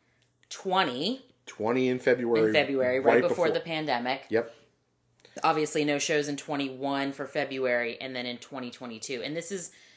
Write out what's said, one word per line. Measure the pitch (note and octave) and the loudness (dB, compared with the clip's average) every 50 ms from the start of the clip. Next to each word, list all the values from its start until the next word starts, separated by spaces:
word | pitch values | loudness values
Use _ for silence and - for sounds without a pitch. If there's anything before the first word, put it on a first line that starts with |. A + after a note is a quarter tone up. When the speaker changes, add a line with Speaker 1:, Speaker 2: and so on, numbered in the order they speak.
| _ _ _ _ _ _ _ _ _ _ | _ _ _ _ _ _ _ _ _ _
Speaker 1:
twenty. | - - - G3 F3+ F#3+ F#3 D3+ B2 B2 D3+ G3 B3+ C4 - _ _ _ _ - - - G#2+ A2 B2 C3 B2+ B2+ | -16 -10 -4 0 2 2 2 2 0 -2 -2 -2 -2 -4 -8 _ _ _ _ -18 -8 -2 0 2 4 4 4 4
Speaker 2:
In | B2+ B2+ | 2 2
February. | - - B2 B2 B2 A#2 A#2 A2 A2+ A2 | 4 4 4 4 4 2 4 4 4 6
Speaker 1:
In | G#2+ | 4
February, | D3+ C#3+ C#3 C#3 C3+ B2+ B2+ B2+ C3 | 4 2 2 2 0 2 2 2 4
right | C3 A#2+ A#2 | 4 6 6
Speaker 2:
Right | A#2+ - | 6 6
Speaker 1:
before | F3 E3+ F3+ E3+ | 4 2 2 2
Speaker 2:
before. | D#3+ - | 2 2
Speaker 1:
the | E3 | 0
pandemic. | D#3+ E3+ E3 D#3 D#3 D3+ C3 A#2+ A#2+ B2 C3+ - - - | -2 -4 -4 -4 -2 -2 -2 -2 -2 -2 -4 -4 -4 0
Speaker 2:
Yep. | G#2+ A2+ A#2 - - - _ _ _ _ _ _ _ _ _ _ _ _ - - - - - | 0 0 0 0 -6 -18 _ _ _ _ _ _ _ _ _ _ _ _ -20 -18 -8 -2 0
Speaker 1:
Obviously, | D#3 D#3 D#3 D#3 D3 - D3+ D3 | 2 2 2 0 0 0 0 0
no | D3 D3 C#3+ | 0 0 0
shows | - - E3 D3+ D3 D3 | 0 0 0 0 0 -2
in | C#3+ | -4
twenty-one | C#3 - - D3+ C#3+ C#3 C3+ C3 B2+ C3+ C#3 C#3 C#3 C#3 C#3 C#3 | -6 -6 -6 -4 -4 -4 -4 -6 -6 -4 -4 -2 -2 -2 -4 -4
for | - C#3 | -6 -10
February, | C3+ - D3+ C#3+ C3 C3+ C3 C3 B2+ B2 A#2+ A#2+ A#2+ A2+ - | -6 -4 -4 -4 -4 -2 -2 0 0 2 0 0 -2 -4 -6
and | - C3 C3 | -8 -8 -6
then | B2+ B2 | -6 -6
in | B2 A#2+ A#2+ | -6 -8 -10
twenty | - - C#3 C3+ B2+ B2 A#2+ | -12 -14 -12 -10 -10 -10 -12
twenty-two. | - C3 B2 A2+ A2 - - C#3 A#2+ G2+ | -12 -12 -12 -12 -10 -8 -8 -6 -6 -6
And | C3 D3+ | -6 -6
this | E3 E3+ - G3+ | -6 -6 -6 -8
is, | F#3 E3+ - - - - - - | -8 -8 -10 -12 -16 -20 -20 -20